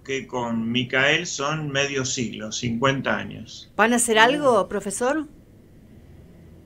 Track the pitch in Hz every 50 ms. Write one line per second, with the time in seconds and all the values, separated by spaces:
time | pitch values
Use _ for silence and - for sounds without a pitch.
0 | - 135 135 135 - - 131 123 120 117 117 113 113 117 120 127 127 127 135 131
1 | 135 147 156 165 175 - - - 139 147 156 156 151 143 135 139 139 139 139 135
2 | 127 127 - 135 117 104 104 104 107 107 - - - 120 113 117 135 135 131 131
3 | - 120 107 101 101 107 104 104 107 - - - - - - - 208 226 247 240
4 | - 240 220 220 226 247 285 294 294 262 233 202 185 - 202 202 - 202 196 -
5 | 240 254 294 320 285 - - - - - - - - - - - - - - -
6 | - - - - - - - - - - - - -